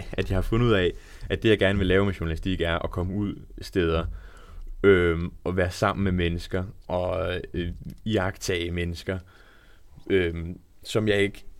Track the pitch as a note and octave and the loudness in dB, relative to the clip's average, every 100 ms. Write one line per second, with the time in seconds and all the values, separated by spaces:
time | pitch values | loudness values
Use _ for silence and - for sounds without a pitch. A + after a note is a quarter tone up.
0 | - - F#2+ F#2+ - A2+ A#2+ G2+ F2 - | -6 -4 -2 0 2 2 4 4 2 0
1 | - - - - A2 G#2 G2 G2+ F2+ F#2+ | -10 -14 -6 0 4 4 4 4 4 4
2 | G2+ F2+ E2 D#2+ G2 F2 E2 E2 - - | 4 0 -4 -2 -2 0 0 0 -2 -2
3 | F2+ G2 G2+ - - - - G2 E2+ E2 | -2 -2 -2 -4 -12 -14 -4 0 2 2
4 | E2 - - - - - - - G2+ F#2 | 0 -6 -14 -18 -16 -14 -12 2 6 8
5 | F2 E2 F2 - - F#2 F2 - G#2 G2 | 6 2 -2 -6 -4 0 0 2 0 2
6 | G2 F2+ E2+ E2+ - F#2 F#2 - - F2+ | 0 2 2 -2 -4 -4 -4 -10 -4 -2
7 | F2+ F2+ F2 F2+ - F2 E2+ - - - | 0 -2 -2 -4 -6 -6 -6 -6 -12 -10
8 | - G#2 F#2 - - F2 E2+ F2 F2 E2 | -2 0 0 -2 -2 -2 -2 -2 -2 -4
9 | - F#2 F#2 - - - - - - - | -6 -6 -8 -20 -20 -20 -20 -20 -20 -14
10 | - F#2+ F2 E2 E2 F2 - - - A2 | 0 2 2 -2 -6 -10 -16 -18 -4 0
11 | G#2+ G2+ G2+ - - - | 2 4 2 0 -14 -12